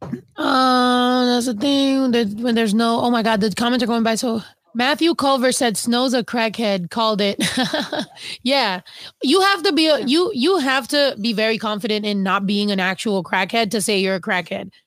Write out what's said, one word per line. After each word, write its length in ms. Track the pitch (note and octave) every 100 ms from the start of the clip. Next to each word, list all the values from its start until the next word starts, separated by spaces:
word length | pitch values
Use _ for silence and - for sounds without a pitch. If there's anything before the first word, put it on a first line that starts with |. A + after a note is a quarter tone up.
| - - - -
Uh, 880 | G4+ C4 C4 B3+ B3 B3 B3 B3+ B3
that's 200 | B3 B3
the 80 |
thing 580 | G#3 C#4 C#4 C4+ C4+ C4
that 160 | A#3 G#3+
when 260 | G#3 A#3+ A3+
there's 180 | A3+
no, 280 | G#3+ A#3 A#3
oh 100 | A#3+
my 100 | A#3+
God, 180 | A3 A3
the 100 | G#3+
comments 300 | F#3 A#3 B3
are 40 | A#3
going 140 | A#3
by. 120 | A3+ A3+
So 260 | B3+ A3+ - _ _
Matthew 400 | A#3 B3+ D4+ E4 -
Culver 360 | C#4 C4+ B3+
said, 260 | B3 A#3+ G3+
"Snow's 360 | - A#3+ C4
a 100 | B3
crackhead." 680 | - A#3+ A3+ G3 A3 G3 F3
Called 320 | A#3 A3 G#3
it. 200 | G3+ G3+ F#3+ -
<laughs> 500 | A#3 D4+ - D4+ - - - -
Yeah. 380 | B3 C#4 A3 F3+ - - - -
You 180 | C4 F4+
have 220 | G4 G4
to 80 | G4
be, 140 | D#4 D#4+
a, 120 | C#4+
you, 320 | A3 D#4 G#4
you 240 | D4 A3+ D4
have 300 | C4+ C4 B3
to 260 | D4 C#4 -
be 120 | A3+
very 240 | G#3 A3 A3+
confident 480 | A3 G#3 A3+ G#3+ G#3
in 180 | G3+
not 220 | F#3+ G3 G3
being 260 | G3+ G#3
an 80 | G3
actual 440 | F#3 F#3 A3+ G3
crackhead 480 | E3 F#3 F#3+ A#3 A3
to 100 | A3+
say 180 | F#3+ G3
you're 160 | F#3+ F#3+
a 60 |
crackhead. 480 | G#3 F#3 E3+ F#3+ F#3+ -